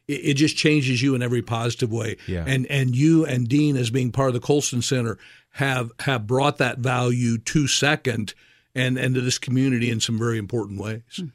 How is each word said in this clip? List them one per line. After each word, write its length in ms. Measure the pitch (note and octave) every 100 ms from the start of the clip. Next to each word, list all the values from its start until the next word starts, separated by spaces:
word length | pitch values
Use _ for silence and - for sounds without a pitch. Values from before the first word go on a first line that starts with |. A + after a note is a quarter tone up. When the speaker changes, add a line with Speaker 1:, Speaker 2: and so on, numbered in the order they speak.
| -
Speaker 1:
It, 40 | C#3+
it 100 | D#3 C3+
just 200 | D3+ -
changes 440 | D#3 D3+ C3 B2
you 140 | C#3 B2+
in 60 |
every 200 | B2 A#2+
positive 500 | A#2 A#2 A#2 - A#2+
way. 260 | A2+ A2 G2 -
Speaker 2:
Yeah. 160 | F2+ E2
Speaker 1:
And, 200 | C3+ B2
and 280 | C#3 B2+ B2
you 300 | D#3 E3 D#3
and 220 | B2+ A#2
Dean, 280 | C#3+ D3+ C3+
as 120 | A#2
being 200 | C3 B2+
part 160 | C3+ C3+
of 40 |
the 60 | A#2+
Colson 400 | - D3 - B2
Center, 360 | - C3 A#2 G2 - - _
have, 380 | - C#3 B2+ A#2 -
have 260 | - B2+ G#2+
brought 300 | B2+ D3 C#3+
that 220 | B2 B2
value 580 | B2 B2 B2 B2 A#2+ A#2
to 300 | - D#3+ C3+
Second 680 | - C#3 D3+ C3+ A2 G#2 - _ _ _ B2+
and, 220 | B2+ B2+
and 180 | B2+ B2+
to 60 |
this 180 | B2 -
community 500 | - B2+ C3+ A#2+ A#2
in 100 | A2+
some 200 | - A2+
very 180 | A#2 A2+
important 420 | G2 A#2 G2+ G2
ways. 220 | G#2 A2 - -
Speaker 3:
Hmm. 100 | E3